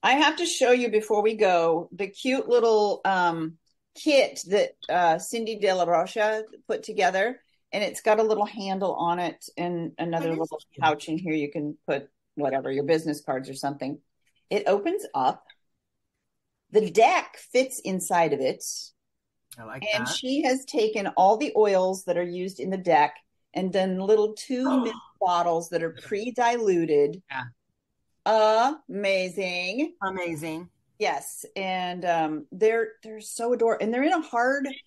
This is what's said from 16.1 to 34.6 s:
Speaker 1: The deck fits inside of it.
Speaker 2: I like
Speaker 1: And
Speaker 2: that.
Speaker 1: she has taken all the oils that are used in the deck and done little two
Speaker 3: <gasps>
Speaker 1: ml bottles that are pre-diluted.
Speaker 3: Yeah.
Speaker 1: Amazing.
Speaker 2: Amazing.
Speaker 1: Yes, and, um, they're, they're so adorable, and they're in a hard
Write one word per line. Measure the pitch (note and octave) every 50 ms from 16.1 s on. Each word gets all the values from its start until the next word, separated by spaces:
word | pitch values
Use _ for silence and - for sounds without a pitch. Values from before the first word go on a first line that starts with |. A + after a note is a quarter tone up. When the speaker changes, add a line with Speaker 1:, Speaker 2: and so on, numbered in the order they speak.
| _ _ _ _ _ _ _ _ _ _ _ _
Speaker 1:
The | - G#3+ G3+ F3+
deck | D#3+ G3+ A3 C4 F#4 E4 - - - - - - -
fits | B3 C4 C4 - - -
inside | - F#3+ F#3 F3+ - F#3+ F3 E3 D#3 C#3+
of | B2+
it. | C3 B2+ - F2+ - - - - - - _ _ _ _ _ _ _ _ _ _ _ _ - -
Speaker 2:
I | A2+
like | A2 A#2 C3+ G3+ G#3+ G#3+
Speaker 1:
And | G#3 A3+
Speaker 2:
that. | - -
Speaker 1:
she | - - B3+ C4+ C#4+ D#4+
has | C4 B3+ C4+ -
taken | - - D#4 G#4+ A4 G#4+ A3 G3 F#3 -
all | - F#3 F#3+ A3
the | A3 D4 B3+ -
oils | - G#3+ G#3 G3 F#3 F#3 F#3 F#3+ F#3+ -
that | - F3
are | E3+ F3+
used | F3 F3 F3+ F3+ G3 F#3+ -
in | - F#3+
the | F#3+ G3
deck | F#3 F3+ E3 D3 D3 D3 - - _ _ _ _ _ _ _
and | E3+ F#3+ F#3+ F3
done | G3 F#3 F#3+ F#3 F#3
little | F#3+ G3 A3 A3 G#3 G#3+ G#3+
two | - - - C4 B3 B3+
Speaker 3:
<gasps> | C4
Speaker 1:
ml | C4 C4 A#3+ A3+ A3 - - - _ _
bottles | G3+ F3+ F3 E3+ F3 E3+ E3 E3+ E3+ E3+
that | F3 A3 -
are | - - - -
pre-diluted. | - G#3+ G3 G#3+ B3 A#3 - A#3+ A#3 A#3+ A#3+ A3+ G3+ F#3 E3+ E3 D#3+ D3+ D3 C#3+ C#3+ D#3+ F#3+ _ _
Speaker 3:
Yeah. | C#3 C3 B2+ B2 - _ _ _ _ _ _ _ _ _ _ _ _ _ _ - A3 A3 G#3+ G#3+ A3 A3 A#3 C4 D4+ D4+ _ _
Speaker 1:
Amazing. | F3 G3 G3+ G3 G3 F#3+ F#3 F#3 F3+ - F#3+ F3+ F3+ F3+ F3+ F3+ G3 B3 D4+ E4+ - _ G3+
Speaker 2:
Amazing. | F#3+ F#3+ F#3 F3+ F3 E3 D3+ D#3 E3 D#3+ D#3+ F3+ F3 _ _ _ _ _ _
Speaker 1:
Yes, | G#3 F#3+ D#3 C#3 - - - - - - _
and, | - F#3+ F#3+ F#3 F#3 F3+ F3+ F3 F3+ F3
um, | F3+ E3+ E3 D#3+ D#3 D#3 D3+ - _ -
they're, | F#3 A3 A3 A3+ A#3 A3+ A3 - _ _
they're | A3 A3 A3
so | G#3+ - - - A#3 A#3+ B3
adorable, | A3+ A3+ A3+ A3 - -
and | G#3+ A3+
they're | B3 C4+
in | D#4+ F#4
a | E4
hard | D#4 - - A#3 A#3+ B3+ C4+ C#4+